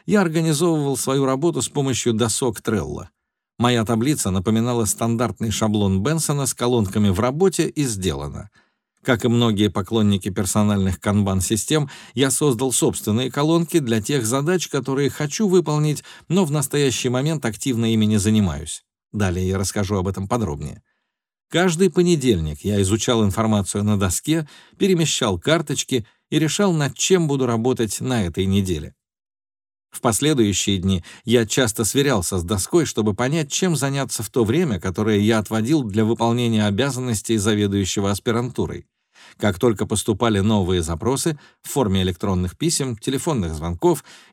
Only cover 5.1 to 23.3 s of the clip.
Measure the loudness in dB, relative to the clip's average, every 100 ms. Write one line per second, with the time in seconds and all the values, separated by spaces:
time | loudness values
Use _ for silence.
5.1 | 0 -2 -4 -4 -2 0 2 2 2 0
6.1 | -2 -2 -2 -2 -2 0 2 0 2 2
7.1 | 2 0 2 2 2 -2 -2 -2 -2 -4
8.1 | -4 -8 -10 -14 _ _ _ _ _ -2
9.1 | 0 2 2 2 2 0 0 -2 0 2
10.1 | 0 -2 -4 -2 0 2 2 0 -2 0
11.1 | 0 2 0 0 -2 0 0 0 -8 -8
12.1 | 0 0 2 2 2 0 2 0 0 -2
13.1 | 0 0 0 2 2 2 0 2 0 0
14.1 | -2 0 0 0 0 -2 -4 -2 0 0
15.1 | -2 -4 -2 2 2 2 0 0 -2 -10
16.1 | -20 -2 0 2 0 0 0 0 0 -2
17.1 | 0 0 -2 -4 -4 -4 0 2 2 2
18.1 | 2 4 2 2 -2 -10 -14 _ _ _
19.1 | -2 -2 0 -2 -2 -2 -4 -2 -2 -2
20.1 | -4 -4 -2 -2 -6 -10 -12 _ _ _
21.1 | _ _ _ _ 0 0 2 2 4 4
22.1 | 4 2 2 -2 -4 -2 0 2 2 2
23.1 | 2 2